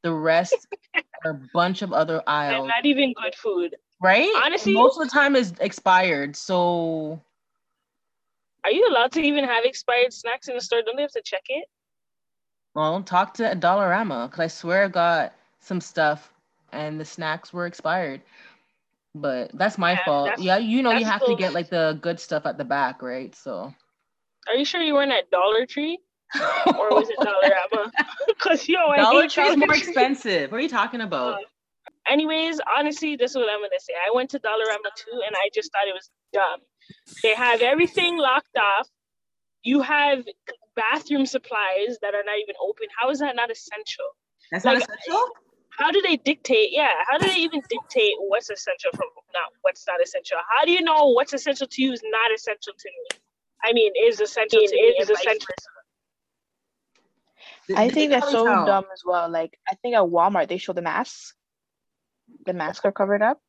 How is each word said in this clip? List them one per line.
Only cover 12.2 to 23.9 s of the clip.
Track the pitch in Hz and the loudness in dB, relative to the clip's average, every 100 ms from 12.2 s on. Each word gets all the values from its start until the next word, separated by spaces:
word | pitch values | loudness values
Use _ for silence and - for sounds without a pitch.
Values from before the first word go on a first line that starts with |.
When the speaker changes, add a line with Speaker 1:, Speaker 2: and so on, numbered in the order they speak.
| _ _ _ _ _ 151 | _ _ _ _ _ -4
Speaker 1:
Well, | 156 180 | -2 -2
talk | 190 180 202 - | 0 2 2 -2
to | 226 180 | -2 2
Dollarama, | 175 196 190 185 220 127 123 | 2 2 2 0 0 -4 -6
'cause | - | -4
I | 165 | -6
swear | - 170 185 | -4 -2 2
I | 196 | 2
got | 180 170 165 139 _ _ _ | 2 2 2 -2 _ _ _
some | - 185 | -8 -8
stuff | - - 156 151 - _ _ _ _ | -6 0 0 0 -10 _ _ _ _
and | - 151 156 | -10 -8 -10
the | 151 | -12
snacks | - 160 160 - | -8 -6 -6 -8
were | 175 175 | -10 -10
expired. | 175 160 180 160 135 _ - - _ _ _ _ _ _ 156 | -6 -4 -2 -4 -8 _ -20 -20 _ _ _ _ _ _ -8
But | 143 127 117 - | -4 -4 -8 -2
that's | 147 - | -2 0
my | 175 | 0
Speaker 2:
Yeah, | 185 160 | 0 0
Speaker 1:
fault. | 143 143 | 0 -2
Speaker 2:
that's, | 208 | -2
Speaker 1:
Yeah, | 180 196 | 2 2
you | 226 240 | 2 0
know | 254 | 2
you | 233 | 0
Speaker 2:
that's | 220 | 0
Speaker 1:
have | 202 | 0
to | 180 | 0
Speaker 2:
bull- | 160 | 0
Speaker 1:
get, | 185 | -2
like, | 156 170 | -4 -4
the | 175 160 151 | 0 0 -2
good | 170 170 | -6 -6
stuff | - 156 147 | -6 -4 -4
at | 147 | -8
the | 127 | -4
back, | 139 131 127 | -2 -2 -4
right? | 127 127 127 | -10 -10 -12
So. | - 135 95 117 - _ | -16 -12 -10 -10 -16 _